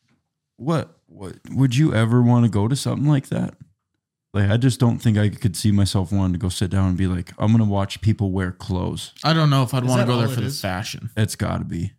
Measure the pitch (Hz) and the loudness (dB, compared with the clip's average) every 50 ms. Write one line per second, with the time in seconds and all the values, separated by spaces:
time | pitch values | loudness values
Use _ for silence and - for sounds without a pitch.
0 | _ _ _ _ _ _ _ _ _ _ _ - 117 156 165 131 - - _ _ | _ _ _ _ _ _ _ _ _ _ _ -10 -6 -4 -2 -2 -4 -6 _ _
1 | _ _ 82 98 98 87 - - _ - - 120 135 131 117 139 156 156 123 110 | _ _ -20 -16 -16 -16 -16 -16 _ -6 0 2 2 2 4 4 2 4 4 2
2 | 113 110 120 123 120 120 120 120 117 107 98 101 101 113 143 - - 123 120 113 | 2 4 4 4 6 6 6 4 4 4 2 0 0 0 -2 -2 -4 -4 -4 0
3 | 139 151 151 131 - - - - - - - _ - _ _ _ _ _ _ _ | 2 2 2 2 0 -2 -4 -4 -4 -6 -8 _ -20 _ _ _ _ _ _ _
4 | _ _ _ _ _ _ - 101 98 101 110 117 127 131 110 - 123 117 110 - | _ _ _ _ _ _ -2 0 2 2 2 2 2 2 2 2 2 2 2 2
5 | - 120 104 104 107 101 - - - 98 - - - 107 101 101 98 - - 101 | 0 0 2 2 2 0 -2 -2 -4 -4 -4 0 0 2 4 4 2 2 0 -2
6 | 90 - 101 98 95 90 87 80 92 90 - - 107 85 95 98 95 92 90 85 | -2 0 0 0 0 0 0 -2 -2 -4 -2 -2 -4 0 0 2 2 2 0 0
7 | 95 90 90 87 85 - - - - 104 113 117 110 101 101 98 98 - - - | 0 -2 -2 -4 -6 -10 -6 -2 2 4 4 4 4 2 0 -2 -2 -4 -6 -2
8 | - 107 90 - 101 95 92 98 92 90 - - - - 92 90 90 87 82 - | 0 0 0 0 -2 -2 -2 -2 -2 -4 -6 -10 -8 -6 -4 -4 -4 -4 -6 -8
9 | - - _ - - 147 165 160 156 147 135 135 127 113 139 127 123 127 127 123 | -12 -14 _ -6 -2 0 0 2 2 2 2 2 0 0 -2 -4 0 0 0 2
10 | 120 123 123 120 117 110 - 117 101 - - - - 92 92 92 92 - - - | 2 0 0 0 0 -2 -2 -4 -4 -4 -6 -6 -6 -6 -6 -6 -8 -10 -12 -12
11 | - 113 - 110 110 - - - 98 87 87 87 82 80 85 85 92 98 _ | -12 -8 -2 -2 -2 -2 -2 -6 -4 -4 -4 -6 -6 -6 -6 -6 -6 -6 _